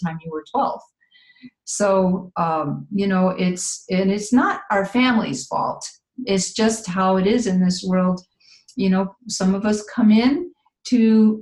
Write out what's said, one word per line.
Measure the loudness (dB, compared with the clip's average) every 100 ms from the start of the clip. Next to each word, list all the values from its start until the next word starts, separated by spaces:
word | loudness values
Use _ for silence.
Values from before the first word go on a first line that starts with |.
time | -8 -8 -10
you |
were | -12 -6
twelve. | -4 -4 -4 -14 _ _ _ _ _ -20 _
So, | -10 -2 2 2 2 0 -4 -4
um, | -2 -2 -4 -6 -6
you | -2 0
know, | 2 0
it's, | 0 -2 -2 -6 -10 -4
and | -2 0
it's | -2 0
not | 2 2 -2 -2
our | -2 0
family's | 2 2 2 -2 -6 -6
fault. | -6 -6 -8 -14 -20 _ -12 -2
It's | -2 -2
just | 0 0 0 -6
how | -2 0 2
it | 2
is | 2 0
in | 2
this | 2 0 -2
world. | 0 0 -2 -8 _ _ _ _ -4
You | 0
know, | 0 -2 -8 -12
some | -4 0 0
of | 0
us | -2 -4 2
come | 4
in | 6 4 0 -4 _ _ _ -2
to, | 2 4 6 4 2